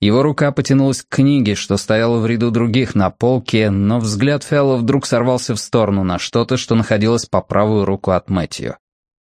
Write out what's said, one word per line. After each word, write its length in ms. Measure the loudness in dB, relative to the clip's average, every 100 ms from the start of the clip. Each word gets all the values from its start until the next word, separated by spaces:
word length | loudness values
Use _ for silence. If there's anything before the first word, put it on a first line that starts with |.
Его 240 | 0 2
рука 260 | 2 0 -2
потянулась 520 | 0 0 2 2 0
к 60 | -4
книге, 460 | 0 2 4 0
что 220 | -2 -2 -4
стояла 420 | 0 0 2 0
в 80 | 0
ряду 240 | 0 0
других 460 | 0 0 0 0 0
на 140 | 0
полке, 600 | 0 0 0 0 0 2
но 300 | 2 0 0
взгляд 420 | -2 -2 0 -2
Фелла 340 | -2 0 2 0
вдруг 300 | 0 -2 0
сорвался 480 | -2 0 -2 -2
в 60 | -6
сторону 420 | -2 0 2 0
на 160 | 0 -4
что-то, 380 | -4 -2 -2 -2
что 180 | 0
находилось 520 | 0 2 0 2 0 0
по 140 | -4
правую 420 | 0 0 2 0
руку 260 | 0 -2 -2
от 180 | -2 -2
Мэтью. 480 | -4 -4 -8 -10 -10 _ _ _ _